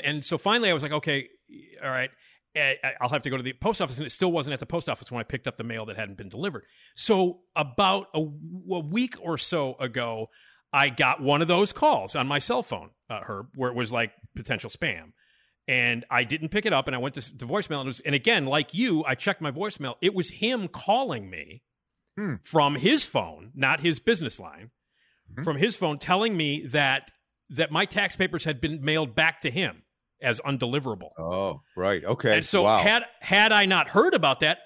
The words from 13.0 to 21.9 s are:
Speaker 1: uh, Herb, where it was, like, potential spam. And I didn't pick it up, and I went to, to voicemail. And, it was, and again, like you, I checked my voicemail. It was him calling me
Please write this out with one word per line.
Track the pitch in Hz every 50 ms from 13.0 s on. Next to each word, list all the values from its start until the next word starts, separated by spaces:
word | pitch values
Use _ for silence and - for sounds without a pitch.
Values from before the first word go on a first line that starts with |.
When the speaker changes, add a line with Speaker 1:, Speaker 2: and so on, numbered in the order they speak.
| _ -
Speaker 1:
uh, | 117 104
Herb, | 92 - 104 98 113 - -
where | 135 127 123
it | 123
was, | 120 120 107
like, | 123 120 117 107 - _ - - -
potential | - 110 - 117 107 - 110
spam. | - - 175 151 98 82 80 78 _ _ _ _ _ _ _ _ _ _ _
And | - 131 127 120 120 120 117 123 -
I | 127 123 127
didn't | 113 143 156 156 151
pick | - 208 208
it | 220 170
up, | 135 131 151
and | 131
I | 123
went | 123 139 -
to, | 135 113 - - 127
to | 127
voicemail. | 117 160 208 - - 156 143
And, | 131
it |
was, | 135 123 -
and | - 151 143
again, | 139 - 220 233 190 139
like | 131 139 156 147 - -
you, | 180 254 247 175 156 156
I | 139 131
checked | - - 202 185 -
my | 165 147
voicemail. | 127 156 202 214 - - 143 131 - -
It | 165 190 202
was | 185 170 -
him | - - 208 233 254 233 190 -
calling | - - - - 214 254 269 226 143 113 101 92
me | 90 80 71 - - 120 _ _ _ _ _ _